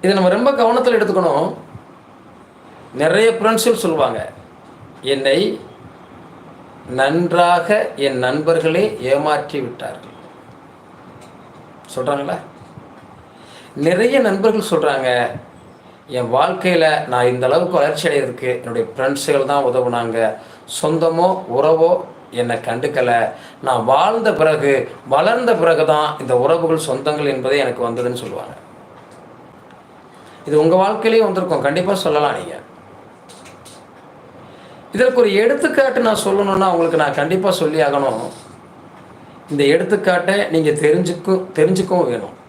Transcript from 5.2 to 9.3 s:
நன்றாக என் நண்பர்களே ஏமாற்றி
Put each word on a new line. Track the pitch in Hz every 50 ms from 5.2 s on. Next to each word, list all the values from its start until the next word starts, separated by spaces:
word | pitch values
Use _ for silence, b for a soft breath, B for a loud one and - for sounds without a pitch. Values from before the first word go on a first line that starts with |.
| 135 135 139 160 208 220 - - - - - - - - - - - - - - - - - - - - - - - - - - - -
நன்றாக | 123 131 135 139 156 170 180 170 175 175 175 175 175 175 165 - 208 214 - - -
என் | - 139 139 135
நண்பர்களே | 127 127 127 139 151 151 160 170 160 156 165 160 180 208 214 214 -
ஏமாற்றி | 123 131 139 143 156 156